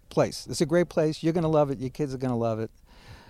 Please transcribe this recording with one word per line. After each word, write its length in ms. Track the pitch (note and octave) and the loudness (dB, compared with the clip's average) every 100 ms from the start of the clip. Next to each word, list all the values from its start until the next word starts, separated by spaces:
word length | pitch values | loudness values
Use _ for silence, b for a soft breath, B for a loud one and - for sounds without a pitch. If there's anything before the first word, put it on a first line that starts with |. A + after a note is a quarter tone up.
| - | -6
place. 380 | - A#2 - - | 0 0 0 -6
It's 120 | - | -2
a 40 | D#3+ | 2
great 220 | E3+ E3+ | 2 2
place. 320 | - D#3 D#3 | 0 0 0
You're 100 | D#3 | -2
gonna 140 | E3 D#3+ | 0 2
love 200 | D#3 C#3+ | 4 2
it. 80 | B2 | 0
Your 100 | B2+ | -6
kids 240 | - D3 | -4 -6
are 40 | C3 | -2
gonna 200 | C3 A#2+ | -2 0
love 220 | A2+ A2 | 0 -2
it. 120 | A2 _ _ b b b | -6 _ _ b b b